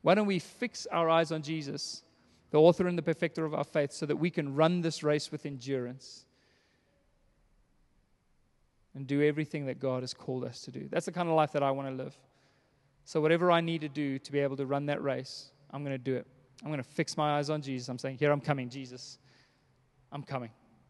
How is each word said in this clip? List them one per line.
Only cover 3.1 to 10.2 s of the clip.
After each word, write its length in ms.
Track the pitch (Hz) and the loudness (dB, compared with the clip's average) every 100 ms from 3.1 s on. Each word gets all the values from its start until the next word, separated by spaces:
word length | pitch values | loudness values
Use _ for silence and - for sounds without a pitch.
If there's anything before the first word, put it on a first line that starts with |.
| 160 165 - | 0 -2 -2
of 100 | 160 | -4
our 120 | 151 143 | -4 -2
faith, 260 | 160 143 | 0 -2
so 140 | - 147 | -4 -2
that 100 | 151 | 0
we 140 | 170 | 0
can 260 | - 143 135 | 0 -2 4
run 240 | 160 180 | 4 4
this 240 | 165 - | 0 0
race 300 | 151 151 - | 0 0 -2
with 120 | 151 147 | -8 -8
endurance 800 | 139 120 135 120 131 - - _ _ _ _ _ _ _ _ _ _ _ _ _ _ _ _ _ _ _ _ _ _ _ _ _ _ _ 135 | -10 -4 -4 -4 -10 -18 -20 _ _ _ _ _ _ _ _ _ _ _ _ _ _ _ _ _ _ _ _ _ _ _ _ _ _ _ -14
and 100 | 135 | -2
do 160 | 139 | 4
everything 440 | 147 147 147 156 135 | 4 2 -4 -4 -6
that 140 | - | -2
God 240 | 135 127 | -2 -2
has 100 | 127 | -4
called 320 | - | -8